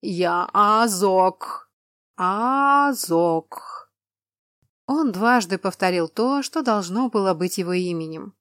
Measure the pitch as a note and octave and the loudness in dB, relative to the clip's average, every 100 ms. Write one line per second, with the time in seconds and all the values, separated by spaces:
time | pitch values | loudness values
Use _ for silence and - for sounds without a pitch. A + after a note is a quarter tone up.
0 | - F3 F3 F3 F3 - G#3 G#3+ A#3 G3 | -6 -2 0 0 -2 2 4 4 2 2
1 | G3 F#3 F#3 F#3 - - - _ _ _ | 2 4 2 0 -12 -12 -14 _ _ _
2 | _ - F3+ G3 A#3 C4+ C#4 C#4 C#4+ C4 | _ -4 -2 0 0 2 4 4 4 0
3 | - E3 E3+ E3 - - - - - _ | 0 2 2 0 -4 -16 -16 -18 -18 _
4 | _ _ _ _ _ _ _ _ - C#4+ | _ _ _ _ _ _ _ _ -6 -2
5 | D4+ F#3 A3+ B3 F3+ F#3 G3 - F#3 F3+ | 0 0 2 2 2 -4 -4 -2 -2 0
6 | E3 - A#3+ C#4 C4+ - B3+ G#3+ F3 F#3+ | -2 -2 0 0 -2 -4 -2 -2 -2 -4
7 | B3+ A3 F#3+ E3+ F3+ - F3 F3+ F3+ E3+ | -2 0 0 0 -2 -4 -4 -2 -2 -4
8 | D#3+ D#3+ G3+ _ | -6 -10 -14 _